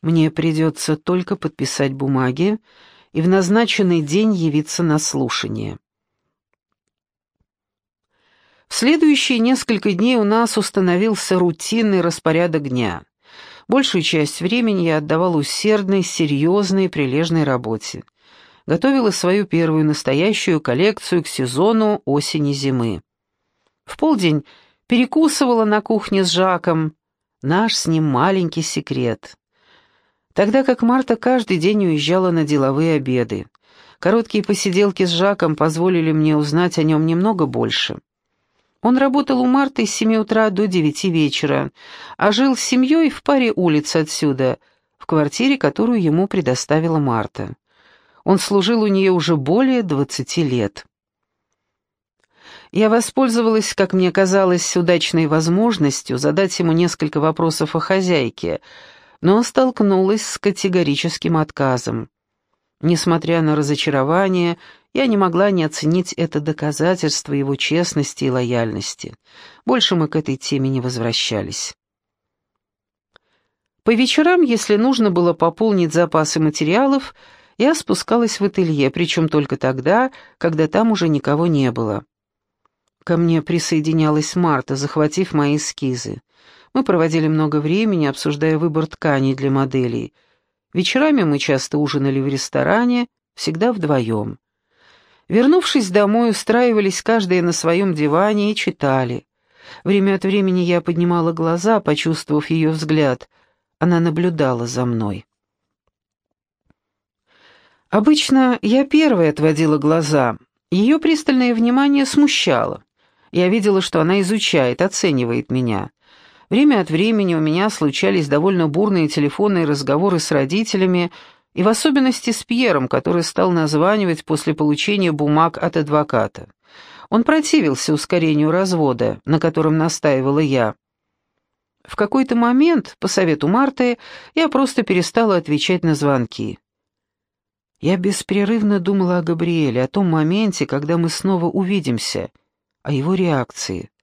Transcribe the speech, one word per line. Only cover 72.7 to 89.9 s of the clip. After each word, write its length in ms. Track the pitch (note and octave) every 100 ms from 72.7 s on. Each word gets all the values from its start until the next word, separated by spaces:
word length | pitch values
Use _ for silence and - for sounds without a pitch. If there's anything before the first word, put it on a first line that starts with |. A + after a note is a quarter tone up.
| _ _ _ _ _ _ _ _ _ _ _
По 100 | -
вечерам, 480 | A3+ B3+ - D#4 F4+
если 360 | D4 A#3 - G#3
нужно 340 | A#3+ B3+ G#3+
было 220 | F3 F3
пополнить 600 | E3+ E3+ E3 A3 G3 E3+
запасы 460 | D#3 E3+ E3 D3+ E3
материалов, 760 | D#3 D3+ D#3 G3 C4+ C#4 - - - - _ _
я 180 | B3 D#4
спускалась 640 | - G3 - A#3 A#3 -
в 40 |
ателье, 460 | G3+ G3+ F3 D3+ C#3
причём 400 | C3+ E3+ - D#3+
только 280 | D3+ C#3+ C3+
тогда, 540 | C3 C3 C3 G#3 C4 - - _
когда 300 | E3+ D#3 D#3
там 240 | F#3 A3+
уже 160 | G#3 E3+
никого 400 | D3 - D3 E3+
не 240 | D3+ C3
было. 320 | A#2+ A2 G#2 - _ _ _ _ _ _ _ _ _
Ко 140 | - E3+
мне 240 | E3+ E3
присоединялась 920 | D3+ F3 - D#3+ D3+ D#3+ D#3 D3+ D3+ F3+
Марта, 400 | F3 C#3+ - C3+
захватив 580 | C#3+ - D3+ D3+ F#3
мои 240 | D3+ C#3+ D3
эскизы. 640 | - - C#3 B2 G#2+ G2+ _ _ _ - _
Мы 100 | C4
проводили 440 | C4 F3+ D#3+ D#3+ D#3
много 320 | D#3 D#3 D3+
времени, 460 | D3 F#3 A3 F#3 D3+
обсуждая 520 | C3+ D3+ D3 D#3+ D#3+
выбор 300 | E3+ D#3 D#3+
тканей 480 | - D#3+ C#3 C3+ C3+
для 160 | C#3
моделей — 640 | C3+ C3+ C3+ B2